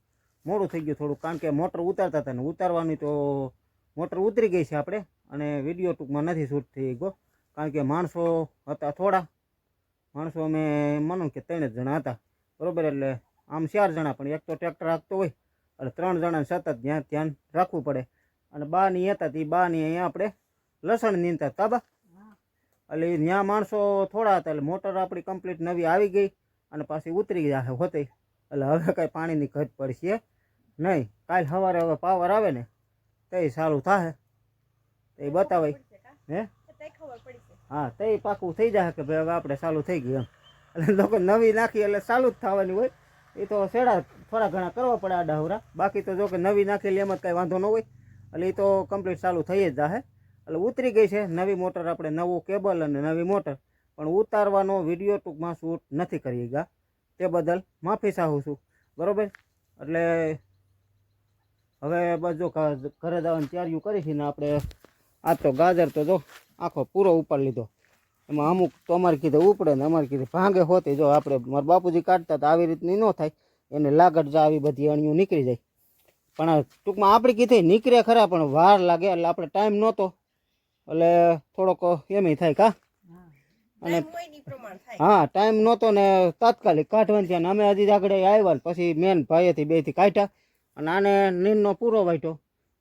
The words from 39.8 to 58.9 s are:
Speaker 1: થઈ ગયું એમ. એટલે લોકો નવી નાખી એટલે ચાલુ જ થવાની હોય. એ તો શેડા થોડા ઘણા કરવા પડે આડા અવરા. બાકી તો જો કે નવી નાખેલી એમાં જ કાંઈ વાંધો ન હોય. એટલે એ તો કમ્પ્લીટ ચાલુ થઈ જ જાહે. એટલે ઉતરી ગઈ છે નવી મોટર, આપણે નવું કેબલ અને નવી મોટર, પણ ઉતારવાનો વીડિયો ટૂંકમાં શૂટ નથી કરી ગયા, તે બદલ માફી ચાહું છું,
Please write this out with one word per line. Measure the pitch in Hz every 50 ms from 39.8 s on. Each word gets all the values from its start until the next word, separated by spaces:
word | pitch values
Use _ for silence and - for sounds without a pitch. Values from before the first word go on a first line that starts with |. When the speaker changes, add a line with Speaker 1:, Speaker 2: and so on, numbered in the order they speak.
| 143
Speaker 1:
થઈ | - 180 160
ગયું | 123 123 135 131
એમ. | 117 - _ _ _ _ _ _ _ _ -
એટલે | 170 160 143 202
લોકો | 190 196 202 220 202
નવી | 180 190 208 226 226 220 208
નાખી | 220 226 214 - 214
એટલે | 208 202 202 202
ચાલુ | - - 233 254 262 240
જ | 240
થવાની | - - 196 196 202 190 185 185
હોય. | 208 254 262 - _ _ _ _ _ _ _ -
એ | - 202
તો | 202 208 202 196
શેડા | 190 - 233 254 247 208 175
થોડા | - - - - - - 214 226 220 185
ઘણા | 160 190 180 175
કરવા | - 233 254 247 240
પડે | - 196 190 185
આડા | 175 170 156 151 151
અવરા. | 156 165 196 220 - _ -
બાકી | 160 185 196 196 202 190
તો | 202 190
જો | 180 208 196
કે | 185
નવી | 180 175 196 208 202 202
નાખેલી | 196 202 196 - 196 190 196
એમાં | 196 196 190
જ | -
કાંઈ | - 180 170
વાંધો | 175 180 160 185 185
ન | 190
હોય. | 214 220 226 220 - - - _ - - - - - -
એટલે | 156 180 185
એ | 185
તો | 208 196 196 196 196 185
કમ્પ્લીટ | - 202 202 185 185 175 -
ચાલુ | - 185 175 170 151
થઈ | - 185 202 196 170
જ | 127
જાહે. | 139 147 151 185
એટલે | 254 - _ _ _ _ _ _ _ _ - 160
ઉતરી | 160 190 247 240 - 247 254 196
ગઈ | 220 220 180
છે | 196 208 208
નવી | 175 165 170 185 196 196
મોટર, | 180 180 185 180 185 165 170
આપણે | 165 - 160 156
નવું | 151 160 175 175 180 170
કેબલ | - - 196 202 190 202 180 170 156
અને | 147 143 139
નવી | 147 156 160 170 170
મોટર, | 185 202 196 - 151 139 - _ _ _ _ _ _ _
પણ | - 151
ઉતારવાનો | 156 175 202 220 - - 208 208 202 196 196 196 196 196 190 170
વીડિયો | 156 175 170 196 202 202 196
ટૂંકમાં | - 185 147 151 165 175 165
શૂટ | - - 165 165 - - _ 139
નથી | 151 180 - 170 147
કરી | - 135 123 123 120 117
ગયા, | 131 147 175 - _ _ _ _ _ _ _ _ _ -
તે | 185
બદલ | 175 165 175 156 165 175 190 - _ _ _ 156
માફી | 180 214 214 - 202 180
ચાહું | - 170 156 147 143 131
છું, | 151 143 - _ _ _ _ _ _